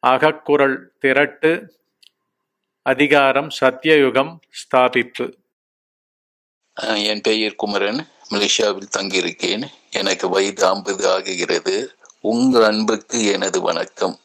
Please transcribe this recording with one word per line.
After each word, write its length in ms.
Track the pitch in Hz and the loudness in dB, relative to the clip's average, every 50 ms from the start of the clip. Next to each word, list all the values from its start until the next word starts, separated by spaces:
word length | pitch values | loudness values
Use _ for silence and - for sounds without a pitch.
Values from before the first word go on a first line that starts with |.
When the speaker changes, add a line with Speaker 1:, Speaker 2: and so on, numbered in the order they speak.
| - 127 | 2 2
Speaker 1:
அகக்குறள் 680 | 131 131 151 156 151 151 _ - 147 143 139 135 131 - - _ _ _ | 2 4 2 2 0 0 _ 0 2 4 4 2 0 -4 -8 _ _ _
திரட்டு, 640 | - 135 131 139 147 143 - - - 160 - - - - _ _ _ _ _ _ _ _ _ _ _ _ _ _ _ _ _ _ _ _ _ _ | 0 2 2 2 2 0 -2 0 0 0 0 0 -4 -14 _ _ _ _ _ _ _ _ _ _ _ _ _ _ _ _ _ _ _ _ _ _
அதிகாரம் 680 | _ 135 131 127 147 143 147 143 139 135 131 135 151 156 - - | _ -2 0 2 2 4 4 4 4 4 2 0 -2 -4 -4 0
சத்தியயுகம் 800 | 143 131 - - - 156 156 151 139 131 110 131 139 160 170 165 _ _ | 0 0 0 0 2 4 4 6 4 4 2 0 -2 -2 -6 -18 _ _
ஸ்தாபிப்பு. 840 | _ - - _ - 127 127 127 123 127 120 123 _ - 127 123 - _ _ _ _ _ _ _ _ _ _ _ _ _ _ _ _ _ _ _ _ _ _ _ _ _ _ _ _ - | _ -18 -10 _ 2 4 4 4 2 0 -2 -2 _ -8 -8 -8 -8 _ _ _ _ _ _ _ _ _ _ _ _ _ _ _ _ _ _ _ _ _ _ _ _ _ _ _ _ -10
Speaker 2:
அஹ், 220 | - 113 110 104 104 | -6 -4 -4 -2 -2
என் 180 | 104 107 104 | -2 -4 -2
பெயர் 340 | 98 110 110 110 110 107 - | 0 0 0 0 -2 -4 -4
குமரன், 520 | _ - 104 104 98 98 101 110 143 160 _ _ _ _ - | _ -6 -4 -2 -2 -2 -2 -4 -4 -8 _ _ _ _ -6
மலேசியாவில் 600 | 101 104 104 101 - - 113 104 98 95 98 101 - 104 | -4 -2 -2 0 0 0 0 0 -2 -4 -8 -8 -6 -6
தங்கியிருக்கேன். 640 | 98 98 90 92 90 85 85 _ - 87 95 107 131 139 - _ _ _ | -6 -2 -4 -2 -4 -4 -6 _ -4 -4 -4 -4 -6 -10 -14 _ _ _
எனக்கு 380 | - - 98 98 95 90 - 95 | -8 -6 -4 -4 -4 -2 -4 -2
வயது 360 | 92 98 98 101 95 - 95 | 0 0 0 0 -2 0 0
ஐம்பது 440 | 92 95 98 92 104 98 95 101 92 | 0 0 0 -4 -8 -6 -2 0 0
ஆகுகிறது. 760 | 92 95 95 95 92 90 90 90 87 85 - 95 95 104 123 131 _ _ _ _ _ _ | 0 0 -2 -6 -6 -6 -4 -2 -2 -2 -2 -2 -4 -4 -6 -8 _ _ _ _ _ _
உங்கள் 420 | _ 104 113 117 127 131 127 117 110 | _ -2 0 2 2 4 4 4 4
அன்புக்கு 640 | 107 107 107 110 107 110 104 - _ - 120 110 | 4 2 0 0 0 -2 -2 -4 _ -6 -2 0
எனது 360 | 101 98 95 98 95 90 92 | 0 0 0 -2 -2 -2 -2
வணக்கம். 580 | 92 87 85 85 - - _ - 98 92 - _ _ | -2 -2 -4 -4 -6 -8 _ -6 -6 -6 -6 _ _